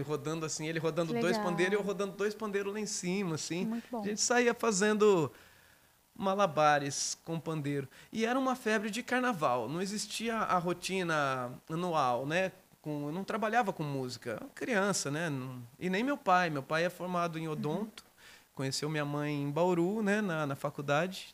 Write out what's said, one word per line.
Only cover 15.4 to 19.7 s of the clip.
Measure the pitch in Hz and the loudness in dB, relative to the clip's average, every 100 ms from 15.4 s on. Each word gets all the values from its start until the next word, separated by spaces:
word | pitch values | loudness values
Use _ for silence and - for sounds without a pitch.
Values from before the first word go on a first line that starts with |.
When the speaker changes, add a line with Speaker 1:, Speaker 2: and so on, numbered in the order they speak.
| 127 127 120 - | -8 -10 -14 -6
Speaker 1:
e | 180 | -2
nem | 185 | 0
meu | 254 285 | 0 0
pai, | - 180 175 | 4 4 4
meu | 143 | 0
pai | 131 156 175 | -2 0 0
é | |
formado | 175 180 180 170 160 | -2 -4 -2 -2 -2
em | 160 | -6
Speaker 2:
Uhum. | |
Speaker 1:
odonto, | 151 147 170 220 - - _ - - _ | -4 -2 -2 -4 -10 -20 _ -20 -20 _
conheceu | - 135 131 151 | -6 -4 -2 -2
minha | 156 | -2
mãe | 147 147 147 147 | 0 0 -2 -2
em | 143 | 0
Bauru, | 147 180 | 2 4